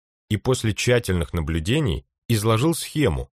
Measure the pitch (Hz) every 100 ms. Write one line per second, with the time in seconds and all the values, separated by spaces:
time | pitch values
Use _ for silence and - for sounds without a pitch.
0 | _ _ - 107 - 131 113 98 - 120
1 | - 90 82 87 76 82 80 147 131 67
2 | - _ - 113 110 110 156 165 - 156
3 | 127 67 -